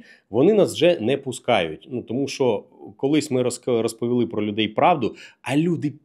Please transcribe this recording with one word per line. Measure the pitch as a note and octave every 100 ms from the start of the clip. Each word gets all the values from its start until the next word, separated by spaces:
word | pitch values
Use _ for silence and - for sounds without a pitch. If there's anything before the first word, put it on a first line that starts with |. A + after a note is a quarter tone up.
| - - _
вони | G#2 E3
нас | G#3+ D#3+
вже | F#2 E3 F3
не | G#2+ C#3
пускають. | C3+ A2+ - A2 E2 D#2 -
Ну, | B2
тому | G#2 A#2+ C3+
що | - C3 G2+ - - - -
колись | C3+ D3+ C#3+
ми | B2+
розк-, | B2 - - A#2
розповіли | A2+ A2+ A#2+ B2 A#2
про | G#2+ G#2+
людей | G#2 G#2
правду, | - D3+ D#3+ G#2 - - _
а | - C#3+
люди | E3+ D#3 C#3 -